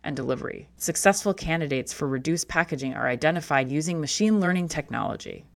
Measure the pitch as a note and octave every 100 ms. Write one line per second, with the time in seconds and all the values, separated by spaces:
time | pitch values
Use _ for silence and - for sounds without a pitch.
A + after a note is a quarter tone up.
0 | - C3+ B2+ B2+ - - - - - E3
1 | G3 G3 G#3 F#3+ F3 E3 D3+ C3+ C3+ -
2 | C#3+ C3 D3 E3 - D#3+ E3+ C#3 C3 C3
3 | B2+ B2 D3+ E3+ D#3 C#3 B2+ C#3+ D#3+ E3+
4 | C#3+ - G#3+ G#3+ F3+ F3+ E3+ D3+ - A#2
5 | G2 - - G1+ -